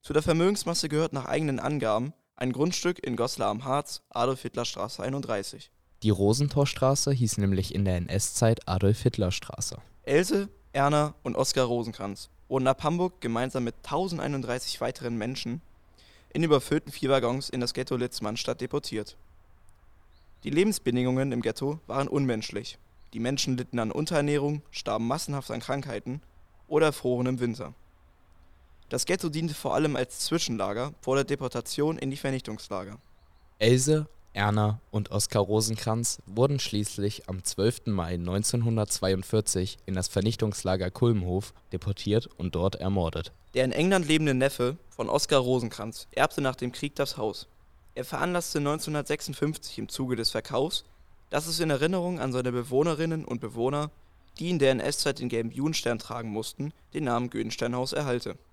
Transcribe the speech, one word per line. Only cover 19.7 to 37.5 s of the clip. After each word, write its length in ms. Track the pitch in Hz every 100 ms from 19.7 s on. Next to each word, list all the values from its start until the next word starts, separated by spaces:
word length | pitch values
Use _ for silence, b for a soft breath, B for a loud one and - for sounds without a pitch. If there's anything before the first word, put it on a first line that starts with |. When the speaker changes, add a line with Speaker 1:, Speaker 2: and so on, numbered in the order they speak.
| - - - - - - - -
Speaker 1:
Die 60 |
Lebensbedingungen 840 | 147 208 202 131 120 127 127 135
im 80 | 120
Ghetto 400 | 110 - 135 156 -
waren 220 | 131 139
unmenschlich. 680 | 143 135 110 - 104 113 - - - -
Die 80 | 110
Menschen 380 | 120 139 - 127
litten 220 | 123 120
an 120 | 110
Unterernährung, 680 | - - 160 147 147 143 147 -
starben 340 | - - 110 117
massenhaft 460 | 143 - 139 -
an 80 | 117
Krankheiten 600 | - 139 135 107 - 143 - - - - -
oder 180 | 156 156
erfroren 420 | 143 127 123 123
im 140 | 127
Winter. 320 | 123 113 85 - - _ - _ - - - - - - -
Das 180 | 123 -
Ghetto 220 | 180 165
diente 260 | 151 165
vor 220 | 151 135 104
allem 220 | 156 127
als 220 | 127 -
Zwischenlager 760 | - 160 - 110 98 104 139 -
vor 140 | - 135
der 100 | 135
Deportation 720 | 139 127 120 - - 147 160
in 140 | 135
die 40 | 139
Vernichtungslager. 800 | 139 131 - 107 - 98 185 214 _ - - _ - _
Speaker 2:
Else, 480 | 110 127 135 156 151 - -
Erna 480 | 101 104 107 107 110 -
und 220 | 107 98
Oskar 300 | 101 - 107
Rosenkranz 800 | 98 107 110 110 113 113 117 - -
wurden 340 | 104 135 139
schließlich 680 | - 104 104 - 101 - -
am 160 | 92
zwölften 480 | -